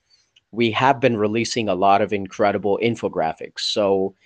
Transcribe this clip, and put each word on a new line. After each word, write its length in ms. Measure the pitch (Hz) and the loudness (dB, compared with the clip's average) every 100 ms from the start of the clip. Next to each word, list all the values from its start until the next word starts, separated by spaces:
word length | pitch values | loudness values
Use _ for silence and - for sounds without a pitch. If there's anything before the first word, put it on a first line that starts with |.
| _ _ _ _ _ | _ _ _ _ _
we 200 | 104 117 | 0 0
have 260 | 107 131 131 | 2 2 4
been 180 | 131 113 | 2 2
releasing 520 | 104 113 113 127 104 | 0 0 -4 -4 -2
a 60 | |
lot 280 | 90 98 101 | 2 4 4
of 100 | 101 | 2
incredible 640 | 101 95 - 104 101 101 98 | -2 -6 -2 0 0 -2 0
infographics. 800 | 120 113 98 85 80 - - - | 0 -2 -4 -2 -4 -4 -12 -8
So 540 | - - 101 98 95 - | -6 -2 0 0 -2 -8